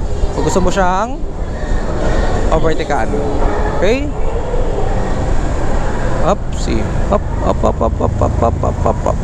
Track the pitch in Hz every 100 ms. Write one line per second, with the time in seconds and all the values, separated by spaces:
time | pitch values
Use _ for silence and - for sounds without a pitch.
0 | - - - - 156 175 180 175 180 185
1 | 226 302 - - - - - - - -
2 | - - - - - 160 160 160 156 139
3 | 110 - - - - - - - 190 269
4 | 285 - - - - - - 123 - -
5 | 190 - - - - - - - - -
6 | - - 156 202 - - - 113 104 -
7 | - 101 - - - - 110 - 117 -
8 | 156 - 127 - 117 - - - - -
9 | - -